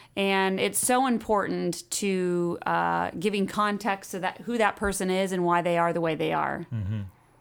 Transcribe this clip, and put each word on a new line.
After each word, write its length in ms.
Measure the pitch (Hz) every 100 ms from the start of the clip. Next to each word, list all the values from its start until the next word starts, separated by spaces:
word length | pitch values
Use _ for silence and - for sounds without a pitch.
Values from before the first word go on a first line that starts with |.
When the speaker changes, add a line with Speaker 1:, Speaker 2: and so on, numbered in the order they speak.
| -
Speaker 1:
And 460 | 202 196 196 190 190
it's 180 | 196 196
so 280 | - 247 262
important 840 | 233 - 208 190 180 180 165 -
to, 680 | - 202 185 180 175 175 - -
uh, 460 | 170 170 170 175 175
giving 280 | 202 196 190
context 640 | 208 208 202 220 196 -
to 80 | 190
that, 240 | 180 -
who 160 | 202 240
that 180 | 202 -
person 340 | 202 190 185
is 220 | 185 190
and 100 | 185
why 200 | 175 175
they 160 | 170 170
are 160 | 170
the 80 | 170
way 120 | 165
they 200 | 156 160
are. 320 | 156 143 143 170
Speaker 2:
Mm-hmm. 300 | 113 98 107 98 - _ _